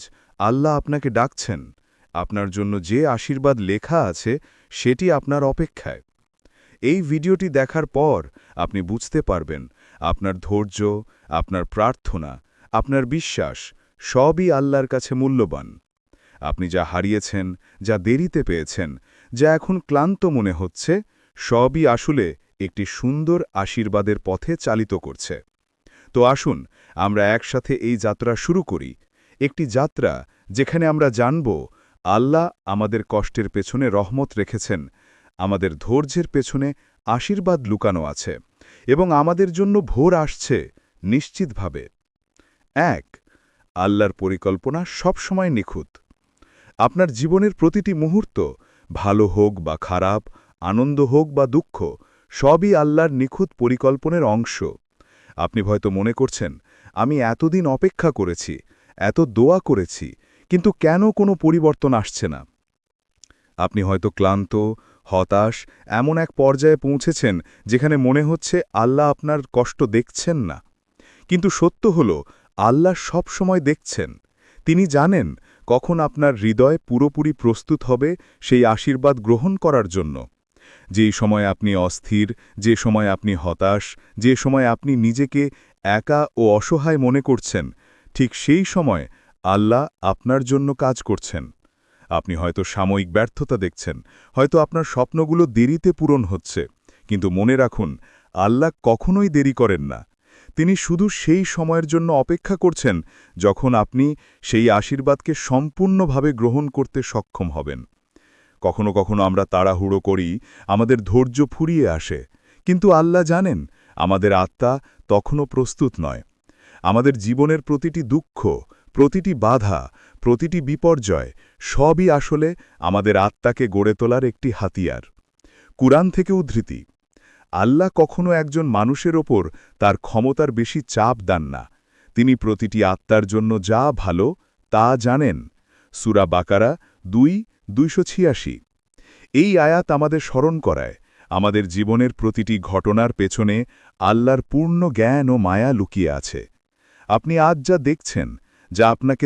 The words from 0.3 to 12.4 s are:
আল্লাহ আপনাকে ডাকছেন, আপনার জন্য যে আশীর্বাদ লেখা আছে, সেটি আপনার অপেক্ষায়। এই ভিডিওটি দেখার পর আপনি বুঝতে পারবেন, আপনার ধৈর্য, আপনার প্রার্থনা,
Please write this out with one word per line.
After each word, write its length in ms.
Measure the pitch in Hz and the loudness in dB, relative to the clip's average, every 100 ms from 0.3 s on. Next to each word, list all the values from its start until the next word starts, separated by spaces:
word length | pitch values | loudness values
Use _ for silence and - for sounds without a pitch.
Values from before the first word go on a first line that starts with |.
| - | -2
আল্লাহ 380 | 101 131 147 147 | 0 2 2 0
আপনাকে 320 | 139 147 131 | -2 -4 -2
ডাকছেন, 520 | 113 131 - - 85 64 _ _ _ _ 85 | -2 -2 -4 -8 -8 -10 _ _ _ _ -10
আপনার 320 | 90 104 101 | -6 -4 -4
জন্য 240 | 92 101 101 | -4 -4 -4
যে 180 | 85 120 151 | -2 0 0
আশীর্বাদ 500 | 117 - 135 139 127 | -2 -4 -2 0 0
লেখা 400 | 95 107 - 165 | 0 -4 -2 -2
আছে, 380 | 113 85 107 139 _ _ _ | -2 -4 -4 -6 _ _ _
সেটি 340 | - 123 127 185 | -4 0 2 2
আপনার 320 | 147 131 143 | 0 0 -2
অপেক্ষায়। 580 | 139 135 160 - - - _ _ _ _ _ _ _ - | 0 -2 -6 -8 -16 -16 _ _ _ _ _ _ _ -6
এই 160 | 120 185 | 0 0
ভিডিওটি 460 | 156 156 165 185 190 | 0 -2 0 0 0
দেখার 360 | 135 131 160 151 | -2 -2 -4 -4
পর 340 | 135 151 107 73 _ _ - | 0 0 0 -4 _ _ -8
আপনি 240 | 85 101 | -6 -4
বুঝতে 380 | 87 113 - 156 | -6 -6 -4 -4
পারবেন, 400 | 143 90 76 73 64 _ _ - | -2 -4 -4 -12 -14 _ _ -8
আপনার 340 | 82 - 98 92 | -4 -4 -4 -6
ধৈর্য, 420 | - 104 107 - 104 104 107 _ - | -4 -4 -4 -4 -4 -4 -8 _ -6
আপনার 340 | 80 80 92 85 | -6 -4 -6 -6
প্রার্থনা, 640 | - 110 - - 92 76 65 | -2 -2 -2 -8 -8 -8 -14